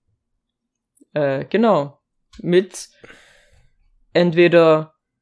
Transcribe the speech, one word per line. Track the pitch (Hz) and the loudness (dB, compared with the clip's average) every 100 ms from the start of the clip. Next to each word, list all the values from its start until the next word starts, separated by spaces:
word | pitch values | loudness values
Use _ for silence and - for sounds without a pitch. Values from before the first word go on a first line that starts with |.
| _ _ _ _ _ _ _ _ _ _ _ | _ _ _ _ _ _ _ _ _ _ _
Äh, | - 143 135 147 | -6 -6 -6 -6
genau. | 196 233 175 143 - _ _ _ - | -2 0 0 -4 -12 _ _ _ -14
Mit | 165 175 190 - - _ - - _ _ _ _ _ _ _ _ _ | -2 -2 -2 -10 -20 _ -20 -20 _ _ _ _ _ _ _ _ _
entweder, | 165 175 165 170 170 165 156 156 _ _ _ | -2 0 2 2 4 4 2 -2 _ _ _